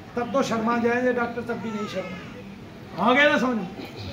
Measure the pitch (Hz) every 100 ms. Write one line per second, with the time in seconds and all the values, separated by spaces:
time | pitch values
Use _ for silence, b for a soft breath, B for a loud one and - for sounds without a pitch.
0 | - 240 233 262 247 220 220 233 233 240
1 | 254 240 240 240 233 196 220 208 208 190
2 | 175 185 - - - - - - - 160
3 | 208 262 294 294 254 226 175 - - -
4 | -